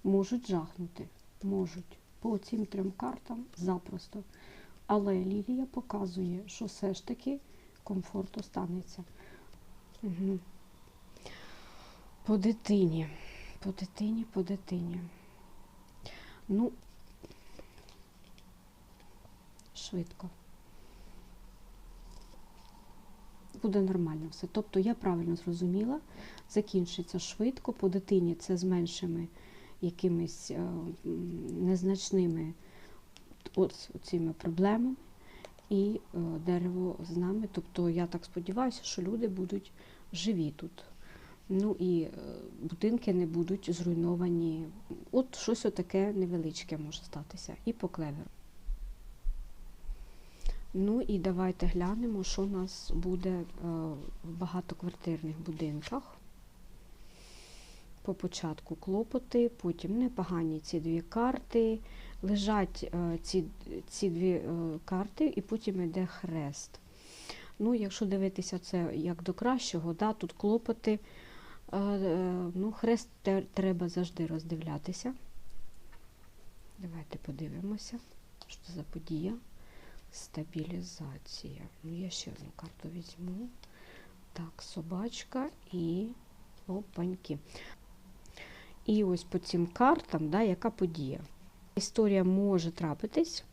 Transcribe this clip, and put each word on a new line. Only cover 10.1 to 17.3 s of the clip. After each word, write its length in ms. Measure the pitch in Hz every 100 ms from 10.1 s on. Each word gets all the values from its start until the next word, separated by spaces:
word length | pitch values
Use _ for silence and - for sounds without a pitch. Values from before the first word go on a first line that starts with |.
| 170 190 190 - - - - - - - - - - - - - - - - - - -
По 100 | 214
дитині, 680 | 208 220 - 208 180 160 156 156 - - - -
по 120 | 190
дитині, 540 | 190 185 - 214 226 226
по 100 | 190
дитині. 560 | 180 196 - 180 170 175 170 - - - - - - - - - - - - - -
Ну, 240 | 202 240 - - - - - -